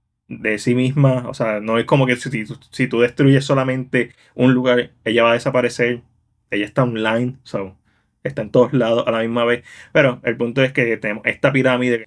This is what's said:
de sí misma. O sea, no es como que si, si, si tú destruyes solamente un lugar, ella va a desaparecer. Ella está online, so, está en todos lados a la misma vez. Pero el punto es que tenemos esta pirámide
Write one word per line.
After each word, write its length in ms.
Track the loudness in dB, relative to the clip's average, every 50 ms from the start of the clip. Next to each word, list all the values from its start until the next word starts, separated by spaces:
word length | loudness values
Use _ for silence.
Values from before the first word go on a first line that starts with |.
| _ _ _ _ _
de 320 | _ -16 -6 -4 -4 -4 -2
sí 160 | 0 0 0
misma. 520 | 2 0 0 2 2 2 2 2 0 -4
O 60 | -8 -6
sea, 260 | -4 -4 -4 -2 -4
no 200 | -4 -2 -2 -2
es 60 | 0
como 200 | 2 2 2 2
que 100 | 2 0
si, 140 | -2 -4 -8
si, 160 | -8 -8 -8 -10 -14 -18 _ _
si 180 | -4 -4 -4
tú 120 | -2 2 0
destruyes 440 | 0 0 2 2 4 4 4 4 2
solamente 680 | 0 -2 0 0 -2 -4 -6 -6 -2 -2 -2 -2 -2 _ _ _ _ _
un 180 | 2 4 4 4
lugar, 380 | 4 2 2 2 0 0 -4 _ _ _
ella 200 | -2 2 2 4
va 80 | 4
a 20 | 2
desaparecer. 720 | 2 -2 -2 0 0 0 0 -2 -2 -2 -2 -2 -6 -10 _ _ _ _ _ _ _ _ _
Ella 140 | -6 -6 -6
está 180 | -4 _ 0 0
online, 540 | 0 -2 -2 -2 0 0 0 -2 -4 -6 -10
so, 380 | _ -10 -8 -8 -8 -8 -14 _ _ _ _ _ _ _ _ _ _
está 200 | -8 -6 -6 -10
en 80 | 0
todos 200 | 2 2 2 4
lados 360 | 2 0 0 2 0 0 0
a 40 | -2
la 100 | -2 -2
misma 220 | -2 -2 -2 0 0
vez. 180 | 0 0 -2 -4 -16 -20 -20 -20 -2
Pero 300 | _ 2 2 2 0 -2 -4
el 140 | -6 -4
punto 240 | -2 -4 -4 0 0
es 100 | 0 0
que 260 | 0 -2 0 0 -2
tenemos 280 | -4 -4 -6 -6 -4 -4
esta 260 | -4 -4 0 0 0
pirámide 540 | 2 2 2 2 2 2 0 0 0 -2 -2